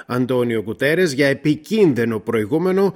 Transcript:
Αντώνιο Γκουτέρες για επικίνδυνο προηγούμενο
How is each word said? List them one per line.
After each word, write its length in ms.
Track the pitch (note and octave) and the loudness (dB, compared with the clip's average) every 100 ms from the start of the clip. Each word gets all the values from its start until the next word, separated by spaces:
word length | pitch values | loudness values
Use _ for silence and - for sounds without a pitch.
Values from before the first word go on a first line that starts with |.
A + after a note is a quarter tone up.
| - | -6
Αντώνιο 560 | B2 B2 B2+ A#2+ A2+ | -4 -2 0 0 -2
Γκουτέρες 500 | G#2 G#2+ C#3 E3 F3+ | -6 -2 0 2 0
για 140 | C3 C#3 | 0 0
επικίνδυνο 920 | C3+ D3+ D3+ - G#3+ F3 A#2 A#2 A2 | 0 -2 -2 -2 2 4 4 0 -2
προηγούμενο 760 | - A2+ G#2 D#3 F#3 F#3+ G3 | -2 -2 0 -2 0 0 0